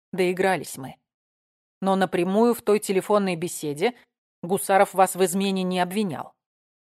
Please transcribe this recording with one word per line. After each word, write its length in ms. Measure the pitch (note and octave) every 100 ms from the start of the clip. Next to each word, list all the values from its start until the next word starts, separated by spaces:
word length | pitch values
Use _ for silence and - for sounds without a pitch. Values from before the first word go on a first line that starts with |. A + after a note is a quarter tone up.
| _
Доигрались 640 | F#3 F3+ F#3 F#3+ F3+ - -
мы». 200 | C3+ - _ _ _ _ _ _ _ -
«Но 160 | F#3+ F#3+
напрямую 580 | F#3 F#3 F3 G3+ A#3+
в 80 | A#3
той 160 | - G#3
телефонной 580 | - F#3+ - G#3 G3 E3+
беседе 580 | E3+ - D3+ C#3+ G#3+ A#3+ _ _ _ _
Гусаров 500 | E3+ F#3+ - G3 G3+
вас 200 | F#3 F#3
в 100 | F3+
измене 380 | F#3 F#3+ G3 F#3+
не 180 | F#3 F#3
обвинял?» 540 | F3+ G3 G3+ B2+ - _ _ _ _ _